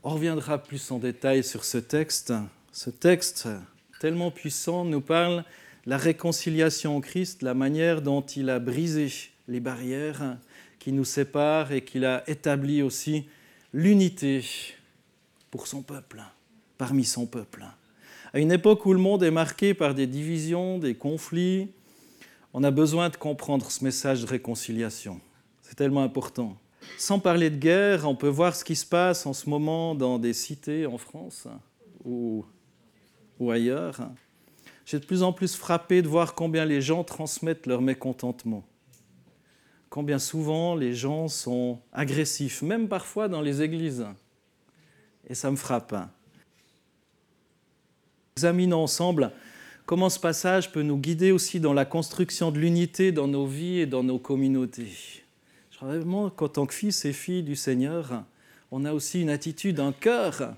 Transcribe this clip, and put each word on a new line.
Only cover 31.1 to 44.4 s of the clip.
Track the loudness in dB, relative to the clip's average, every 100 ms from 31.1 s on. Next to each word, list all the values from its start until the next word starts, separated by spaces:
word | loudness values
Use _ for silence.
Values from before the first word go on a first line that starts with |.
| -16 -16 -16 -16 -18 -20 _ -20 -16
ou, | -8 -4 -4 -4 -8 _ _ _ _ _ _ _ _ _
ou | 0
ailleurs. | 2 0 -2 -6 -10 -14 -14 _ _ _ _ -20 -20 -6
J'ai | -6
de | -2
plus | 2
en | 2
plus | 2 -4 -4
frappé | 0 0 4 4
de | 6
voir | 2 2 0
combien | -2 0 2
les | 2
gens | 2 0
transmettent | -2 -8 -8 -4 -4 -4 0
leur | 2
mécontentement. | 2 0 -4 -4 -6 -6 -6 -6 -8 _ _ -20 _ _ _ _ _ _ _ _ _
Combien | -6 -2 -2
souvent | -2 -4 0 0 0 0
les | -2
gens | -2 -2 -2 -4
sont | -4 -4 -2 -2 -4 _
agressifs, | -4 -2 0 -2 -2 -4 -4
même | -2 -2 0
parfois | -4 -6 -4 -2
dans | -2
les | -2 0
églises. | -2 -2 -4 -4 -8 -12 _ _